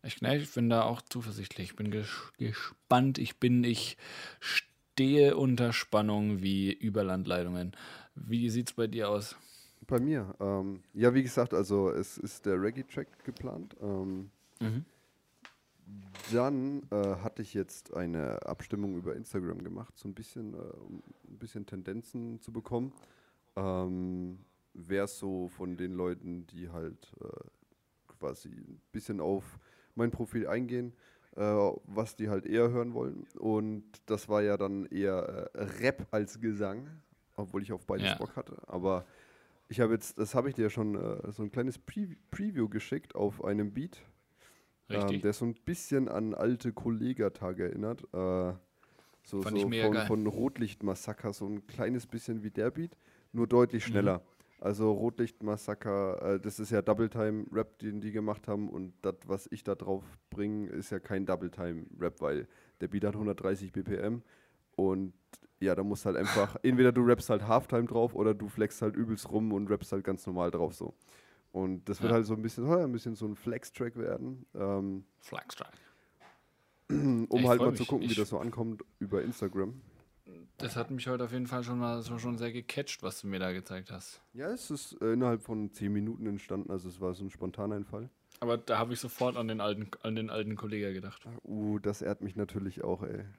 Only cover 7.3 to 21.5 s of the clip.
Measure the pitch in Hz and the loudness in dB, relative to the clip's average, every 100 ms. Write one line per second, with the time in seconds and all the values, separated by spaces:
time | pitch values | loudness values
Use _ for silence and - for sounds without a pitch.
7.3 | 90 87 90 90 - - - - - 113 | 0 0 -2 -4 -8 -16 -18 -18 -14 -2
8.3 | 117 117 113 120 - 113 113 104 104 110 | 0 2 0 -2 -2 -2 0 2 0 -2
9.3 | - - - - _ - 127 135 151 98 | -12 -20 -20 -20 _ -2 0 2 0 -2
10.3 | - 101 98 98 95 - 101 120 127 131 | -4 0 0 -2 -6 -10 6 8 8 4
11.3 | 127 120 85 98 101 95 67 98 - 104 | 2 2 2 4 4 4 2 -2 -6 -10
12.3 | - 101 92 101 123 131 - 143 - - | -4 0 2 2 -2 -8 -8 -10 -10 -12
13.3 | 120 127 - 202 - 104 98 95 95 101 | -8 -8 -8 -12 -8 -4 -2 -2 -6 -8
14.3 | _ _ _ 113 110 165 _ _ _ _ | _ _ _ -2 -2 -6 _ _ _ _
15.3 | _ - _ _ _ 92 101 98 95 - | _ -20 _ _ _ -18 -16 -16 -16 0
16.3 | 117 127 139 135 143 135 104 98 90 107 | 2 4 2 -2 -4 -2 0 2 0 -4
17.3 | - 104 104 92 - - - 87 82 69 | -8 -6 -2 -4 -6 -8 -4 -2 0 -2
18.3 | 52 - - - 104 101 87 87 - - | -4 -4 -8 -6 -4 -2 -4 -4 -6 -4
19.3 | 101 87 87 87 87 117 - - 92 110 | -4 -4 -6 -8 -10 -12 -12 -12 -12 -12
20.3 | 127 107 - - - 50 - - - - | -12 -10 -10 -12 -14 -14 -14 -16 -20 -20
21.3 | 104 117 | -16 -12